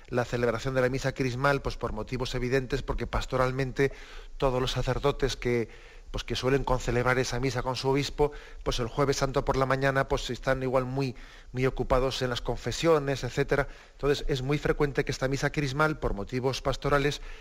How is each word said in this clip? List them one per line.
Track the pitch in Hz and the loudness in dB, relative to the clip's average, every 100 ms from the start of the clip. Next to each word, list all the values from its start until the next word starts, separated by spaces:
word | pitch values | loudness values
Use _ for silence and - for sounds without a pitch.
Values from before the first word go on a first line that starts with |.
| - | -2
la | 123 | -2
celebración | 120 120 120 113 135 | 0 2 2 2 0
de | 131 | 2
la | 127 | 2
misa | 131 135 | 2 -2
crismal, | - 131 123 143 139 | 0 -2 2 2 2
pues, | 123 - | 0 -4
por | 113 | -4
motivos | 107 104 127 127 127 | -4 -4 -4 -4 -2
evidentes, | 123 135 123 139 | 0 0 0 -4
porque | - - 120 | -2 -4 -2
pastoralmente | 113 - 131 127 127 131 113 135 - - - - - | -2 0 0 2 0 -4 0 0 0 -14 -16 -14 -2
todos | 135 127 | 0 2
los | 127 | 0
sacerdotes | 127 127 123 143 139 131 - | 0 0 0 0 0 -2 0
que, | 123 120 110 - - - - | 0 0 -2 -8 -20 -18 -8
pues, | - | -8
que | - 117 | -4 -2
suelen | 127 135 | 2 2
concelebrar | 127 127 - 120 123 127 | 2 0 2 2 4 2
esa | 123 120 | 2 0
misa | 131 123 | -2 -2
con | 120 | -4
su | 120 135 | -2 0
obispo, | 139 135 - 147 - - - | 2 0 0 0 0 -14 -6
pues | - - | -4 -2
el | 113 | -2
Jueves | - 139 135 | 0 2 2
Santo | 139 135 | 0 0
por | 135 131 | 0 2
la | 135 | 2
mañana, | 135 139 135 135 | 2 2 2 0
pues, | 139 - | -2 -2
están | 120 135 131 | -4 0 0
igual | 131 131 | 2 2
muy, | 127 123 135 - - - - | 0 0 -2 -4 -14 -18 -10
muy | 123 127 | 0 0
ocupados | - 123 127 131 - | 0 2 2 2 0
en | 127 | -2
las | 117 | -2
confesiones, | - 120 123 - 165 156 139 131 | -4 -4 -4 0 4 4 4 -2
etcétera. | 120 - 139 143 131 - - | -2 -2 2 2 0 -8 -20
Entonces, | - 139 139 - | -2 0 2 2
es | 139 | 0
muy | 131 147 | 0 0
frecuente | - 151 147 135 | 2 2 2 2
que | 139 | -2
esta | 127 131 | -2 0
misa | 135 143 | 0 0
crismal, | 156 143 143 156 156 | 0 -2 2 2 2
por | 123 | -2
motivos | 104 98 127 127 127 | -2 -2 -2 0 0
pastorales, | 139 131 143 143 143 135 - - | -2 -2 2 4 4 -2 -8 -14